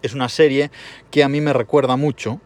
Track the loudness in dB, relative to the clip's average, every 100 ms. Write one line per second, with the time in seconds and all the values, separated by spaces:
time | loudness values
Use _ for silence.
0 | -8 -6 -6 2 2 2 -4 -6 -20 -20
1 | _ 0 2 2 0 -2 2 0 2 0
2 | -2 -4 -8 -10